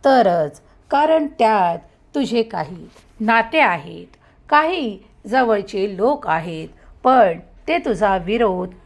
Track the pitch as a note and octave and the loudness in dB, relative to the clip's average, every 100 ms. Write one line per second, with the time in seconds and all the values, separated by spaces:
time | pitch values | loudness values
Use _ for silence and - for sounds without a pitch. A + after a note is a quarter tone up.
0 | C#4 C4 G#3 F3 D3+ - _ _ _ C#4 | 4 4 4 2 -2 -6 _ _ _ 0
1 | D#4 D#4+ D4 - A3+ G#3+ F3+ E3+ - _ | 2 2 0 0 2 2 0 -2 -10 _
2 | _ C#4+ A3+ A#3 A3+ G3 D#3 F3 E3+ - | _ -6 -2 -2 -4 -6 -10 -12 -20 -20
3 | _ _ A3 A3+ - D#4+ B3 E3+ D#3+ E3+ | _ _ 0 0 2 2 2 0 -8 -18
4 | F3 _ _ _ _ D4+ D#4 F4+ B3+ F#3+ | -20 _ _ _ _ 2 2 -2 -6 -8
5 | _ _ - B3+ A#3+ G#3 G3 G3 G3 F#3 | _ _ -4 0 2 0 -2 -6 -6 -2
6 | A3+ C#4+ - D#3+ E3 D#3+ D#3+ - - - | 0 0 -2 -4 -4 -10 -12 -18 -20 -2
7 | B3+ C4 G3+ E3 - - - E4 - E3+ | 2 4 4 2 -12 -18 -4 -4 -2 0
8 | G3+ F#3+ E3+ A3+ A3+ F3+ F#3 - | 0 0 -2 0 0 0 -6 -12